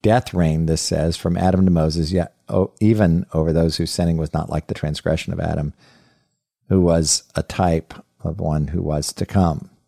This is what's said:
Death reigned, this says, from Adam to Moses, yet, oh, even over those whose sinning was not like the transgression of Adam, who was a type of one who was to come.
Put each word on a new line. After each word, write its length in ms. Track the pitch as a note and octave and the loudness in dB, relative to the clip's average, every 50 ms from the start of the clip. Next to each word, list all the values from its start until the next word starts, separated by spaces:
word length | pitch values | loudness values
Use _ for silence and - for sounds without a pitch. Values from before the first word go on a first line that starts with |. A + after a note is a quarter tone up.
Death 300 | - G#2+ A2 B2+ - - | 4 4 2 2 0 -2
reigned, 360 | - F2 E2+ D#2+ D#2+ D#2+ D#2+ D#2+ | -2 0 2 2 2 2 0 0
this 120 | D#2+ D#2 | 0 -2
says, 360 | - - E2+ D#2 D2+ E2 E2+ | -2 -2 -2 0 0 0 -2
from 200 | - - F2 F2 | -2 -2 -2 -2
Adam 280 | F2 F2+ F#2 F#2+ F#2 F#2+ | 2 2 2 4 4 4
to 60 | F#2 | 4
Moses, 400 | F2 E2 D#2 D#2+ D2+ E2+ D#2+ D2+ | 4 4 2 0 0 -2 -2 0
yet, 220 | F#2+ F2+ E2+ - _ _ _ - | 0 -2 -2 -4 _ _ _ -4
oh, 240 | G#2 - F#2 - _ _ | 0 0 0 -2 _ _
even 480 | G#2+ G#2+ A2 G#2 G#2+ F2 E2 F2 - _ - | 2 2 4 4 4 4 2 2 -2 _ -2
over 180 | D#2+ D#2+ E2 | -2 0 2
those 260 | D#2+ E2 E2 E2 D#2+ - | 2 2 2 0 0 -2
whose 120 | E2+ E2 | -4 -4
sinning 260 | - - F2 E2+ E2+ | -2 -2 0 0 0
was 160 | D#2+ D#2+ D2+ | -2 -4 -4
not 160 | - D#2 E2 - | -4 -6 -4 -4
like 200 | - D#2 - - | -6 -6 -6 -6
the 60 | - | -8
transgression 580 | - - D2+ D2+ - - D#2+ D#2+ E2 - - | -6 -4 -6 -6 -4 -2 -2 -2 -2 -4 -6
of 80 | - E2+ | -6 -4
Adam, 320 | E2+ E2 D#2+ D#2 D2+ D2 - _ _ _ _ _ _ _ _ _ _ _ _ _ _ _ _ _ _ _ | -4 -4 -4 -4 -4 -6 -8 _ _ _ _ _ _ _ _ _ _ _ _ _ _ _ _ _ _ _
who 120 | F#2+ F#2+ | 2 4
was 440 | F2+ F2 E2+ E2 D#2+ D2+ - - - _ _ | 4 4 4 4 2 2 0 -4 -4 _ _
a 80 | - | -4
type 520 | D#2+ _ - - F#2+ F2 E2 E2 - _ - - - _ _ _ | -4 _ -2 0 2 2 2 0 -2 _ -20 -20 -20 _ _ _
of 160 | - E2+ D#2 G2 | -8 -8 -6 -4
one 300 | E2+ D#2+ D#2 D#2 D2+ C#2 | -4 -2 0 -2 -2 -2
who 140 | D2+ F2+ | -4 -4
was 300 | F2 D#2 D2+ D2+ D2 - - | -4 -2 -2 -4 -4 -6 -6
to 120 | - - | -6 -8
come. 420 | - - G2 F#2 E2+ D2+ - - - _ _ _ | -2 2 2 2 2 0 -4 -10 -16 _ _ _